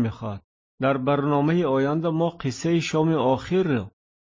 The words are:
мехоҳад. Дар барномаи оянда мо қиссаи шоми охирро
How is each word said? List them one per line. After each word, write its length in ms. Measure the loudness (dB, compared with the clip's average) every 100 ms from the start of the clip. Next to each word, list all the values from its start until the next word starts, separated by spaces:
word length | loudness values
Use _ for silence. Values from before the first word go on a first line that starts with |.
мехоҳад. 380 | 0 -4 -10 -10 -14 _ _ -4
Дар 160 | -2 0
барномаи 680 | 0 0 2 2 2 2
оянда 460 | 2 2 2 0 0
мо 180 | 0 0 -2
қиссаи 420 | -6 -4 0 0
шоми 360 | 0 2 2 2
охирро 600 | 2 0 0 0 2 0 -4 -12 _ _